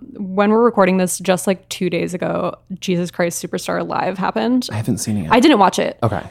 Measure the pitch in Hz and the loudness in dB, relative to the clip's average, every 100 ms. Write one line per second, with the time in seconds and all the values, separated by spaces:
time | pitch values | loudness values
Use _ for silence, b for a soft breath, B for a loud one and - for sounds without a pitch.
0 | - - 196 185 208 214 240 226 185 185 | -8 -10 -6 0 2 4 4 4 4 4
1 | 180 - 185 180 - 190 - - 180 170 | 0 -2 0 0 0 -4 -6 -6 -4 -2
2 | 170 175 170 170 175 - _ 190 - 175 | -4 -4 -4 -2 -4 -8 _ -8 -2 -2
3 | 175 - 175 170 170 185 - 175 170 - | -2 -2 -2 -2 -8 -6 -4 -4 -4 -2
4 | - 190 185 220 226 254 240 107 113 117 | -4 -2 -4 -2 0 0 0 -4 -4 -4
5 | - 104 80 226 269 247 190 - - - | -2 -4 2 4 6 6 4 4 -2 -2
6 | 113 98 - | -2 -2 -4